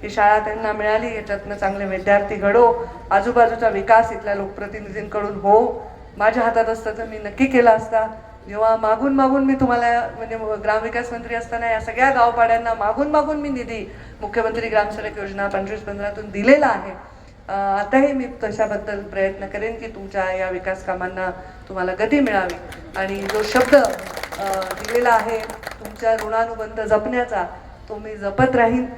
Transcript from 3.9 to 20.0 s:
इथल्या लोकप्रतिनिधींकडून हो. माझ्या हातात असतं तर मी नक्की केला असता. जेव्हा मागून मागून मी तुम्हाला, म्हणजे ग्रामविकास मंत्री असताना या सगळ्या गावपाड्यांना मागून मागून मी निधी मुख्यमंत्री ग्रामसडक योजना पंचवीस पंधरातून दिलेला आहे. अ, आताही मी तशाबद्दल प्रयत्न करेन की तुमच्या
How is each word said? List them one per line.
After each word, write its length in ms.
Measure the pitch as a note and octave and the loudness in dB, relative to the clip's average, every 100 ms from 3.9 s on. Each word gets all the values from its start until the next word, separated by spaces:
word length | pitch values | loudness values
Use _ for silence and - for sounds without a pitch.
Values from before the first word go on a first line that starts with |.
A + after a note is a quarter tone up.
| A3+ A3+ | 6 6
इथल्या 220 | G#3 G#3 | -2 -6
लोकप्रतिनिधींकडून 960 | G3 G3 - G#3 G#3+ G#3 G3 G#3 G#3+ G3+ | -4 -6 -8 -12 -12 -10 -10 -6 -4 -4
हो. 560 | G3+ G3 G#3+ B3 - - - - - | -2 6 6 6 -2 -12 -16 -18 0
माझ्या 260 | G#3+ A#3 | 0 2
हातात 220 | A#3 A3+ | 2 2
असतं 260 | A3+ A3+ A3 G#3+ | 0 -2 -6 -8
तर 60 | |
मी 140 | A3+ G#3+ | -10 -8
नक्की 280 | G#3 G3+ C4 | -10 0 2
केला 240 | B3+ A#3 | 6 6
असता. 360 | A3 A3 A3+ A3 - - - F#3+ | 6 4 0 0 -6 -18 -20 -12
जेव्हा 280 | G#3 A3 A3+ | 0 2 4
मागून 380 | A3 A3 C4+ | 2 2 2
मागून 300 | C4+ C4+ C4+ | 4 4 4
मी 100 | C4+ | 2
तुम्हाला, 540 | C4+ C4 A#3+ A#3+ A#3+ A3+ - | 2 2 2 2 0 -2 -8
म्हणजे 220 | A3+ A3+ A3 G#3 | -10 -8 -4 -4
ग्रामविकास 500 | G#3 G#3+ A3+ A#3 A#3+ | 0 0 0 -4 -6
मंत्री 220 | A#3+ A#3 | -8 -6
असताना 360 | A#3 A#3 A#3 A#3 | -6 -6 -4 -2
या 100 | A3 | -2
सगळ्या 300 | A3 A3 C4 | -2 2 2
गावपाड्यांना 640 | C4 A#3+ A#3+ A#3 A3+ A#3 | 6 4 4 4 4 2
मागून 360 | A3+ G#3 A3+ D4 | -2 -2 0 2
मागून 260 | D4+ D4 D4+ | 2 2 -2
मी 120 | D4 | -4
निधी 440 | C4 A#3+ A3+ G3 - - - | -6 -6 -8 -10 -14 -18 -12
मुख्यमंत्री 480 | G#3 A#3 A3 A3+ A3 | -6 -2 -2 -2 -2
ग्रामसडक 500 | G#3+ G#3 G#3+ G#3 G#3 | 0 0 -4 -8 -8
योजना 300 | G3 G3 G3+ | -10 -6 -4
पंचवीस 320 | G3 G3 G#3+ | -4 -6 -8
पंधरातून 500 | G#3 G3+ G3+ G3+ G#3+ | -10 -8 -8 -8 -10
दिलेला 360 | G3+ G#3+ D4 C4+ | -2 6 6 6
आहे. 500 | G3+ F#3+ F#3 - - - - - | 0 -6 -14 -18 -20 -20 -20 -8
अ, 40 | |
आताही 600 | G3 G3 G3 G3+ C4 C#4+ | -4 -2 -2 2 4 4
मी 120 | C4+ | 2
तशाबद्दल 800 | B3 - G#3+ G3+ G#3+ G3+ G3+ G3+ | -6 -6 -6 -2 -2 -2 -6 -8
प्रयत्न 440 | G3 F#3+ G3 G3 G3 | -8 -2 -2 -2 -10
करेन 320 | G#3 A3 A3+ | -6 -6 -8
की 80 | A3+ | -12
तुमच्या 460 | G#3+ | -14